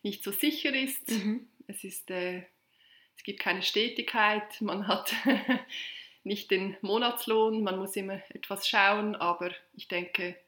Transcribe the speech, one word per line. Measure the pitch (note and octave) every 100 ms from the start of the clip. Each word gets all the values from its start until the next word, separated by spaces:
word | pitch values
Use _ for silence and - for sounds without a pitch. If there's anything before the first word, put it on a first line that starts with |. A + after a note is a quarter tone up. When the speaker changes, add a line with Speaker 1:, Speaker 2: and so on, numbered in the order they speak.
Speaker 1:
nicht | G#3 G3+
so | G3+
sicher | G3+ D4 D#4 D4
ist. | C4 C4 - -
Speaker 2:
Mhm. | A3+ G3 A#3 - _ -
Speaker 1:
Es | G3
ist, | F#3+ - -
äh, | F#3 F3+ F3+ F3+ _ _ _ _ _ _ -
es |
gibt | - G3
keine | G3 F#3+
Stetigkeit, | F#3 G#3+ A#3 A#3+ A3+ A#3+ G#3+ G#3+ G#3+ -
man | G#3+ F#3+ G3
hat | G3+ - - C4+
<laughs> | A3+ - B3 - - - - - _
nicht | G3 G#3 -
den | F#3+ F#3+ F#3
Monatslohn, | G3 A3 A#3+ B3 - A3 A3 A3
man | G3+ F#3+
muss | G3 G3+
immer | F#3+ G3 -
etwas | - - G3 -
schauen, | A3 G3 G#3+ G#3 G#3
aber | F3 E3+ F3+ - _ -
ich | -
denke | F3+ F3 - F3+ F3+